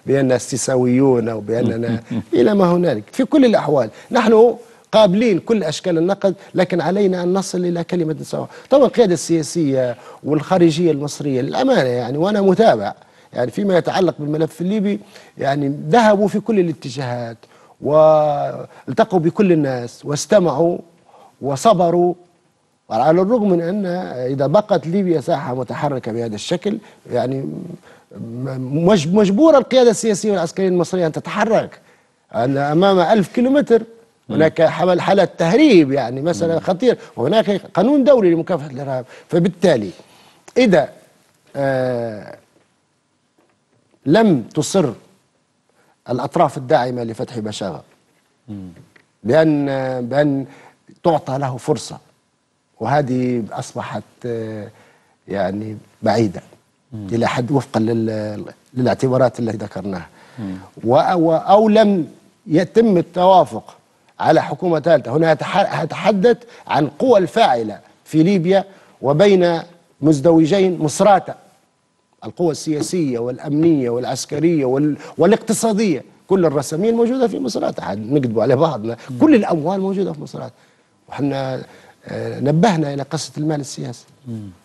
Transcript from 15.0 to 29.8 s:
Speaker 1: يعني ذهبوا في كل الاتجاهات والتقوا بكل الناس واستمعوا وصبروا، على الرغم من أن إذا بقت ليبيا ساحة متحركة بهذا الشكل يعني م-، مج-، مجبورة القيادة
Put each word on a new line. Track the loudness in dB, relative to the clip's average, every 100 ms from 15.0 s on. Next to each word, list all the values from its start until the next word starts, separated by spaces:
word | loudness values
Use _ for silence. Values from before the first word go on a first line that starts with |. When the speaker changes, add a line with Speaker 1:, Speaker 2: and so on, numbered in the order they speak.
| -8 -20 -20 -8
Speaker 1:
يعني | -4 -2 -4 -6 0
ذهبوا | 2 4 2 0
في | -2
كل | -2 0
الاتجاهات | 0 -4 -10 -8 -8 -8 -10 -14 _ _ _ -10
والتقوا | 0 6 6 6 2 -2 -4 -8 -14 -14 -4 -2 0 2
بكل | 0 2 2
الناس | 4 0 -2 -8 -12
واستمعوا | -8 -6 2 2 2 0 0 -2 -10 _ _ -20 -20 -10
وصبروا، | -6 0 2 4 2 2 0 -2 _ _ _ _ _ _ -6
على | 0 2 4
الرغم | 2 2 2
من | 0
أن | -2 -4 -4
إذا | -6 -8 -6 -4 -2 2
بقت | 2 2 -2 0
ليبيا | -2 0 -2
ساحة | -2 -4 -4
متحركة | -8 -8 -6 -4 -4 -6
بهذا | -6 -6
الشكل | -8 -6 -4 -4 -6 -10 _ -6
يعني | -4 -4 -6
م-، | -8 -10 -14 -18 -20 -20 _ -16 -12 -10 -10 -8 -6 0 2
مج-، | 2 2
مجبورة | 2 2 4 6 4
القيادة | 4 4